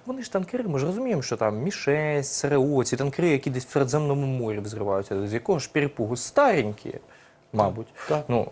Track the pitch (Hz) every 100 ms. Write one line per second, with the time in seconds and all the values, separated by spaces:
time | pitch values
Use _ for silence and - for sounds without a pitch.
0 | 247 262 226 190 180 247 214 139 156 208
1 | 262 160 - 117 110 107 175 - 143 151
2 | 151 147 135 - 143 143 143 135 113 123
3 | 139 - 170 135 143 127 - 143 135 151
4 | 147 139 135 131 110 104 104 107 101 98
5 | 98 98 104 113 - 160 - 151 143 -
6 | 110 123 - 285 277 165 104 104 - -
7 | - - - _ _ 107 98 107 - -
8 | - 151 147 120 -